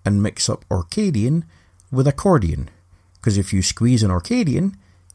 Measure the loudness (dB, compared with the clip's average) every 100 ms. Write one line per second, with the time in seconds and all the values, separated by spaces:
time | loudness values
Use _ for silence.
0 | -2 0 0 -2 -4 -4 -4 -4 -4 -2
1 | 0 0 0 -2 -4 _ _ _ -6 0
2 | 0 2 2 2 2 -4 -8 -14 _ _
3 | _ _ -2 0 0 -2 -2 0 2 2
4 | 2 0 -2 -2 0 0 -2 -6 _ _
5 | _